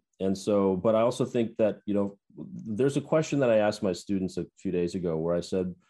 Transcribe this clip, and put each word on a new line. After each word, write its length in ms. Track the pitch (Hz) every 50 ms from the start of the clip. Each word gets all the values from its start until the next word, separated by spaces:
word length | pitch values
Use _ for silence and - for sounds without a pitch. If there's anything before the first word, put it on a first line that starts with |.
| _ _ _ -
and 180 | 95 98 98 95
so, 380 | - 110 104 101 98 95 95
but 180 | 92 92 113 110
I 60 | 110
also 240 | 117 123 - - 127
think 320 | 113 - 123 113 104 -
that, 220 | - 110 104 95 - -
you 80 | 104 98
know, 240 | 101 101 98 101 _ _ _ _
there's 600 | - - - - - - 110 107 101 131 139 135
a 40 | 151
question 400 | 139 - 160 160 156 - 151 139
that 100 | 131 120
I 60 | 110
asked 260 | 107 104 107 107 - 107
my 100 | 95 87
students 440 | - - - 101 95 95 87 -
a 100 | 90 85 - _ _
few 120 | - 98
days 240 | 87 87 87 85 95
ago 220 | 95 85 87 80
where 180 | 80 82 85 87
I 60 | 87
said, 340 | 87 - 98 95 90 90 87 _ _